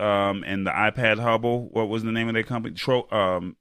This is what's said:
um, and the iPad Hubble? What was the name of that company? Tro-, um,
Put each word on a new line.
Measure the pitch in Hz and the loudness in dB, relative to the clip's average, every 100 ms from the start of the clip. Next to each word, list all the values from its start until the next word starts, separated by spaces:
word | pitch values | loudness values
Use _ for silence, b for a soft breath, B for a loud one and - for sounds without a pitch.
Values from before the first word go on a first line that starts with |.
um, | 104 101 98 98 | 0 2 2 0
and | 85 98 95 | -4 -4 -2
the | |
iPad | 90 107 131 117 107 | 0 0 2 2 2
Hubble? | 120 113 120 120 120 | 2 2 2 -2 -2
What | 113 107 | -2 0
was | 113 | -2
the | 110 | -2
name | 113 113 | -2 0
of | |
that | 113 110 | -2 -2
company? | 120 113 | -4 -6
Tro-, | 87 - 123 - | -6 0 0 0
um, | 110 95 90 90 - | 0 2 0 -4 -10